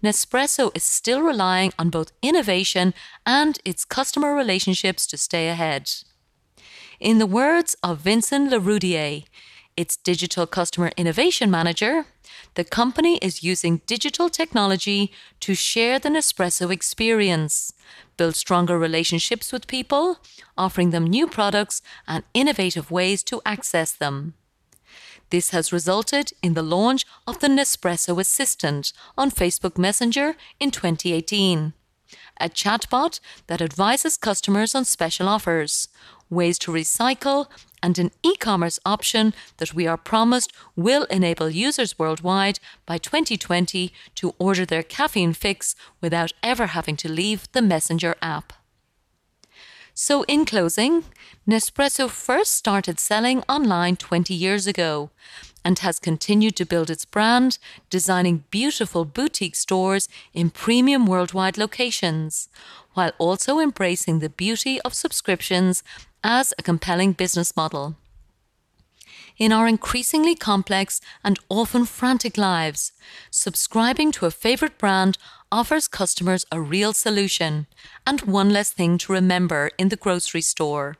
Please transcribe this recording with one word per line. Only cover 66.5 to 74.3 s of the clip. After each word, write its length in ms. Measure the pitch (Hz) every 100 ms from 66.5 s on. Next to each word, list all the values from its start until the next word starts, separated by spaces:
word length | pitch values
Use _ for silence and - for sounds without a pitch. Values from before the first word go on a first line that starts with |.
| -
a 60 |
compelling 480 | - 170 - 175 196
business 420 | 175 185 - 170 -
model. 400 | 156 156 143 160 _ - _ _ _ _ _ _ _ _ - - - _
In 140 | 220
our 160 | 220 226
increasingly 640 | 220 - 247 247 311 311
complex 640 | 330 - 202 185 190 196 - - -
and 160 | - 196 _
often 360 | 196 226 247 240
frantic 500 | - 247 254 240 -
lives, 580 | 196 175 160 143 - _ - - -
subscribing 840 | - - - - 226 233 254 302
to 120 | 294
a 60 | 175